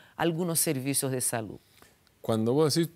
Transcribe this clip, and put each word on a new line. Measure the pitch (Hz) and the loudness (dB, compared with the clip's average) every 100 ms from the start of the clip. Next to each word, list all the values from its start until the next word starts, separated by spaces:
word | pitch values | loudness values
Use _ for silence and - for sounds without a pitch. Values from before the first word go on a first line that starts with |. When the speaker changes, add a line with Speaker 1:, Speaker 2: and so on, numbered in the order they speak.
| - - | -16 -2
Speaker 1:
algunos | 165 165 180 160 | -2 0 -2 0
servicios | - 131 135 135 139 | 0 0 -2 -2 -2
de | 131 | -2
salud. | - 120 107 - _ _ - _ _ _ | -2 -4 -6 -12 _ _ -20 _ _ _
Speaker 2:
Cuando | - 113 110 | -2 2 2
vos | 139 156 | 4 4
decís, | 160 165 | 2 -2